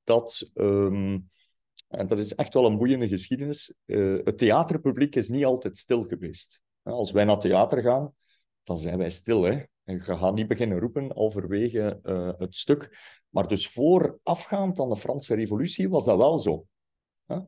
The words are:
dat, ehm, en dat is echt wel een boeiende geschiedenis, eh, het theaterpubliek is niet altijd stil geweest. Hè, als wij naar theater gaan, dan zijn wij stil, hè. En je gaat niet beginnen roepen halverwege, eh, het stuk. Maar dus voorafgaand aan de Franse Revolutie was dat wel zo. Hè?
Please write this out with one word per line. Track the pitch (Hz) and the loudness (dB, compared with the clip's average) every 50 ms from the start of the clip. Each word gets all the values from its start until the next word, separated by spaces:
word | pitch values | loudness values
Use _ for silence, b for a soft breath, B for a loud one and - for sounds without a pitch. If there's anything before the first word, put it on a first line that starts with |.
| _ | _
dat, | - 113 117 117 - - - - - - | 2 2 2 2 -2 -8 -12 -12 -8 -2
ehm, | - 101 101 98 101 101 98 98 101 95 98 98 95 95 - _ _ _ _ _ _ _ _ _ - - | 0 2 2 4 4 2 2 0 0 -2 -2 -4 -4 -6 -10 _ _ _ _ _ _ _ _ _ -20 -16
en | _ - - 98 | _ -8 -6 -2
dat | 92 110 | -2 -2
is | 104 107 104 - | -2 -2 -4 -4
echt | - - - - | -6 -4 0 2
wel | 135 123 | 4 4
een | 110 107 | 4 4
boeiende | 104 120 127 135 127 120 | 2 2 2 2 2 0
geschiedenis, | 95 98 92 - - 127 135 143 147 143 - - - - _ _ | -2 -2 -4 -4 -4 -6 -4 -4 -6 -8 -8 -10 -14 -16 _ _
eh, | - 98 104 98 95 95 - - | -2 0 0 2 2 0 0 -2
het | - 104 | -2 0
theaterpubliek | - 120 104 110 151 165 - 160 156 - 139 120 123 143 143 - | 2 4 4 6 4 4 2 -2 0 0 0 0 0 0 0 0
is | 131 113 110 | 0 -2 0
niet | 123 143 143 | 0 0 2
altijd | 131 127 - - 98 92 | 2 0 0 -2 -6 -10
stil | - - - 123 120 104 | -8 -2 0 0 0 0
geweest. | - 87 78 87 78 - - - - - - _ _ _ _ - | -2 -8 -8 -8 -10 -12 -14 -18 -20 -20 -20 _ _ _ _ -10
Hè, | 104 | -6
als | 117 123 104 92 | -4 -4 -2 0
wij | 95 104 104 | 2 4 4
naar | 104 104 101 | 4 4 4
theater | - 92 95 95 104 - - 127 | 4 4 4 4 4 4 2 2
gaan, | 113 120 123 135 147 147 - _ _ _ _ _ _ _ _ _ _ | 2 2 2 2 0 -6 -10 _ _ _ _ _ _ _ _ _ _
dan | - 87 | -8 -6
zijn | 80 80 85 87 | -6 -4 -4 -2
wij | 92 87 85 | -2 -2 -4
stil, | 90 - - 117 117 104 87 | -6 -6 -2 0 2 4 4
hè. | 92 123 143 135 - _ _ _ | 2 0 -2 -4 -12 _ _ _
En | - 92 | -10 -8
je | 90 | -8
gaat | - 95 90 82 92 95 101 | -6 -6 -4 0 0 0 0
niet | 110 110 | 0 -2
beginnen | 104 117 117 120 107 92 87 | -2 -2 0 0 -2 -2 -2
roepen | 110 120 - 143 139 127 - | -2 -4 -4 -6 -6 -6 -2
halverwege, | 107 110 107 101 101 87 87 101 104 117 120 113 110 107 104 98 101 - | -2 -2 0 0 -4 -4 -2 -2 0 0 0 0 -2 -2 -2 -4 -6 -6
eh, | 95 95 90 87 90 87 | -4 -4 -4 -4 -6 -6
het | - 92 92 - | -6 -8 -8 -8
stuk. | - - - 151 143 - - B B B B B B B _ | -4 0 0 0 0 -2 -8 B B B B B B B _
Maar | - - 92 | -2 -2 0
dus | 82 104 - - | 0 -2 -4 -4
voorafgaand | - - 117 139 165 185 185 160 - - - - - 170 - - - 208 202 190 185 185 - | -6 -4 0 2 4 4 4 4 2 -2 -4 -4 -4 -4 -4 -4 -4 -4 -2 -2 -2 -2 -2
aan | 131 127 | -2 -2
de | 107 | -4
Franse | 107 - - 135 143 - - 117 | -4 -4 -6 -6 -6 -4 -2 -2
Revolutie | 110 113 107 104 113 156 175 - - 185 190 | -2 -2 -2 -2 -2 -2 -2 -2 -2 -2 0
was | 185 143 - | 0 2 2
dat | 120 98 | 4 4
wel | 92 123 151 165 | 6 6 4 4
zo. | 147 - 98 76 - - _ _ _ _ _ _ _ _ _ _ _ _ | 2 0 0 -2 -2 -4 _ _ _ _ _ _ _ _ _ _ _ _
Hè? | - - 185 190 | -10 -10 -10 -10